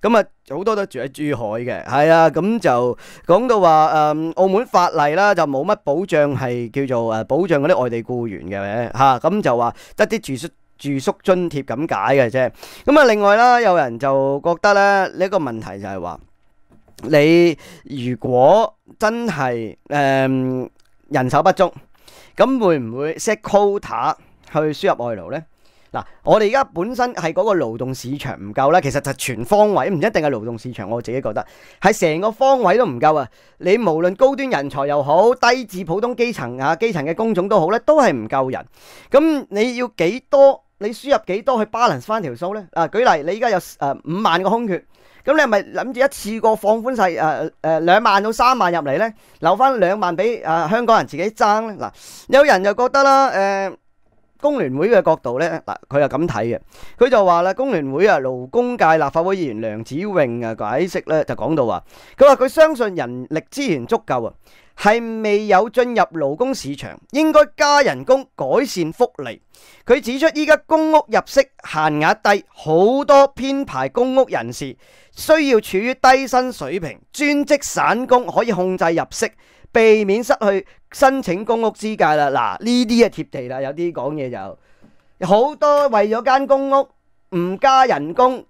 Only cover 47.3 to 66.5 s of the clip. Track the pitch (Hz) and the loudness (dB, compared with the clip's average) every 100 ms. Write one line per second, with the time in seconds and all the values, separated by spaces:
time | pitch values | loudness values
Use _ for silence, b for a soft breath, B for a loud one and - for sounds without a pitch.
47.3 | 135 156 _ 156 160 165 170 160 196 208 | -2 -6 _ -2 0 4 4 4 2 0
48.3 | 226 247 254 185 170 143 139 226 220 b | 0 2 2 0 0 -2 -2 -2 -6 b
49.3 | b 156 190 262 254 175 208 185 165 214 | b 0 2 2 4 0 0 -2 -2 -2
50.3 | 233 - 165 156 226 240 220 147 147 196 | -2 -2 -2 0 -2 4 2 2 -6 -6
51.3 | 220 220 214 220 185 117 - - - - | 0 0 0 -2 -10 -12 -12 -20 -20 2
52.3 | 269 294 202 196 - 247 277 277 269 269 | 2 4 2 2 0 0 2 4 4 2
53.3 | 180 196 196 196 - _ _ _ _ _ | 0 -2 -2 -6 -10 _ _ _ _ _
54.3 | _ 294 285 151 131 190 220 175 160 127 | _ -2 -2 -4 -2 2 2 2 0 -2
55.3 | 123 165 165 - - _ 139 139 123 160 | -4 -4 -6 -10 -12 _ 0 0 0 -4
56.3 | 113 117 113 - b b b 254 254 190 | -2 -4 -6 -10 b b b 2 4 4
57.3 | 170 180 226 277 196 139 135 208 170 131 | 4 2 -2 -2 -2 -2 0 2 2 0
58.3 | 127 127 233 247 247 170 160 143 160 175 | -6 -4 -2 -2 0 2 2 2 -2 -2
59.3 | 196 156 107 113 107 113 135 208 185 135 | -2 -4 -6 -8 -8 -10 -8 -4 -2 -2
60.3 | 117 120 110 110 123 180 180 - 156 - | -2 -8 -6 -4 -2 -2 -6 -2 -2 -2
61.3 | 117 110 156 120 90 - b b b 277 | -6 -4 -2 -2 -4 -8 b b b 6
62.3 | 262 254 - 311 277 226 180 123 123 127 | 6 0 4 2 2 -4 -4 -8 -8 -8
63.3 | 156 160 - 277 151 113 226 - 127 113 | -8 -8 -8 -4 -4 -2 -4 -2 -4 -4
64.3 | - b b b - 202 226 233 220 214 | -12 b b b -2 2 2 -2 -6 0
65.3 | 208 214 190 226 - 247 226 175 165 143 | 0 4 2 2 0 0 2 0 0 -4
66.3 | 156 254 | -2 -2